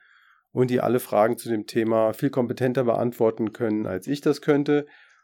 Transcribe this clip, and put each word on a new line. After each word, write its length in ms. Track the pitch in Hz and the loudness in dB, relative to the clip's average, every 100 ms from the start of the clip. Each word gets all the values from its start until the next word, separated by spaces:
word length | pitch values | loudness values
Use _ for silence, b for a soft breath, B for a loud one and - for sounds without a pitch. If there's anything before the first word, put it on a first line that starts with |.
| b b b b b | b b b b b
und 180 | 127 127 | -2 0
die 100 | 123 | 2
alle 200 | - 120 | 2 0
Fragen 360 | - 107 110 117 | 0 2 2 0
zu 140 | 113 | -4
dem 160 | 110 107 | -6 -2
Thema 480 | 120 110 113 110 | -2 0 2 0
viel 160 | 107 139 | 0 -4
kompetenter 540 | 135 117 107 127 127 | -2 -4 -2 -2 0
beantworten 680 | 120 110 120 - 113 113 110 | 0 0 -2 0 0 0 -4
können, 340 | - 117 107 104 | -2 -2 -2 -2
als 200 | 92 - | -6 -4
ich 160 | 143 | -2
das 180 | 156 143 | 0 0
könnte. 460 | - 143 147 147 147 b b b | 2 2 2 0 -2 b b b